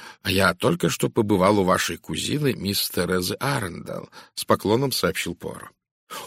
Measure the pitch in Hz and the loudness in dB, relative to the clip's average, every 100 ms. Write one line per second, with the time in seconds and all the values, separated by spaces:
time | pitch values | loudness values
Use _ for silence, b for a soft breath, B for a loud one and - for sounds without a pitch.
0 | B B 101 95 95 90 123 175 - - | B B -2 2 2 4 0 2 0 0
1 | - 120 104 101 92 104 90 90 - 82 | -2 0 2 4 6 6 4 2 0 -6
2 | - 78 - 143 143 104 95 101 - - | -6 -6 -2 -2 -2 -2 -2 -2 -2 -2
3 | 87 92 92 107 135 139 95 - - 87 | 0 0 -2 -4 -2 -2 -4 -8 -10 -10
4 | - B B - - 107 95 117 139 - | -12 B B -10 2 2 4 2 2 0
5 | 90 - 90 85 - - - _ _ _ | -2 -2 -6 -8 -10 -12 -16 _ _ _
6 | _ B | _ B